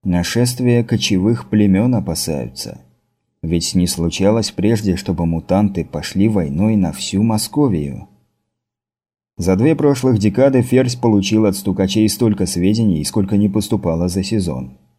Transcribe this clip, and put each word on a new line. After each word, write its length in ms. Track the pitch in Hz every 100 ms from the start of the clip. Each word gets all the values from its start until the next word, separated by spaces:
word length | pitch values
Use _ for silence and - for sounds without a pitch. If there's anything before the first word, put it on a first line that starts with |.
Нашествие 800 | 95 87 85 113 123 123 123 120
кочевых 640 | 117 113 - 95 101 117 -
племен 460 | 107 104 95 123 120
опасаются. 840 | 85 80 - 73 58 - - - _ _ _ _ _ _
Ведь 340 | 82 85 - 92
не 120 | 90
случалось 640 | - 82 - 98 113 107
прежде, 440 | - 101 113 101 90
чтобы 300 | - 85 85
мутанты 600 | 82 - 95 104 95 76
пошли 420 | 76 - 95 107
войной 480 | 104 78 73 107 110
на 160 | 87
всю 320 | 71 - 95
Московию. 840 | 113 110 - 147 143 85 71 65 - _ _ _ _ _ _ _ _ _ _ _ _ -
За 180 | 87 95
две 200 | 139 156
прошлых 420 | 147 131 131 117
декады 440 | 101 98 139 131
Ферзь 340 | 123 127 127 123
получил 500 | 117 104 98 110 107
от 100 | 95
стукачей 540 | - 95 95 107 110
столько 360 | - 117 101 90
сведений, 600 | 87 92 107 110 80 73
сколько 320 | 113 95 104
не 100 | 101
поступало 600 | 104 98 107 87 82 90
за 160 | 92
сезон. 540 | 95 110 87 64 64 - _